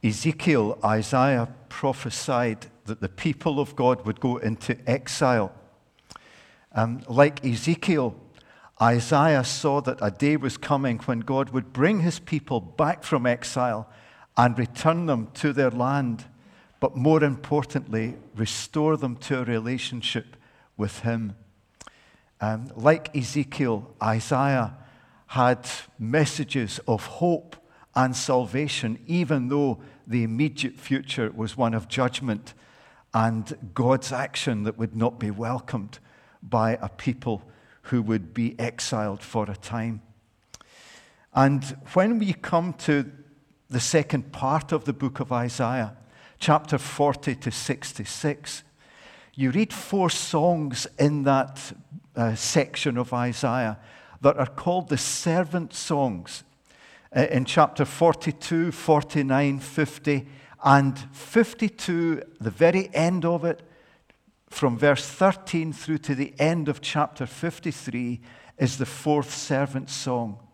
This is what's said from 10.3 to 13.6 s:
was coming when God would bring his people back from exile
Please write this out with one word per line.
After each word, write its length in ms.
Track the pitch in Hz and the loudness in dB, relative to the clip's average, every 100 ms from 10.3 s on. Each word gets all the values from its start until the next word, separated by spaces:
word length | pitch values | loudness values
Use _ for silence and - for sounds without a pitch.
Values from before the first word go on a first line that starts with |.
| 151 | 2
was 200 | 131 - | 0 -6
coming 420 | - 143 135 113 | -2 0 0 -2
when 200 | - 120 | -2 -4
God 300 | 113 135 135 | 0 -2 0
would 220 | 127 - | -2 -4
bring 280 | - 156 214 | 2 2 4
his 180 | 170 156 | 0 -2
people 420 | - 151 - 123 | -4 -6 -2 -4
back 440 | 90 - 156 175 | -4 -2 0 0
from 220 | - 147 123 | -2 0 2
exile 600 | 120 - - | 0 -2 -2